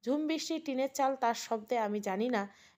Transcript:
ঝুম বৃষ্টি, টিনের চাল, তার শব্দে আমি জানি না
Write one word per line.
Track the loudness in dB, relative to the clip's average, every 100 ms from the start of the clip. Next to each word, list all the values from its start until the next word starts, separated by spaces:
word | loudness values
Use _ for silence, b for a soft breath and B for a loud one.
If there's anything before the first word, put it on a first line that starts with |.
ঝুম | -2 0 0
বৃষ্টি, | -2 -2 -4
টিনের | -2 0 0
চাল, | 2 2 2
তার | 0 0
শব্দে | -2 -4 0 0
আমি | 0 -2
জানি | -2 0 0
না | 0 -2 B B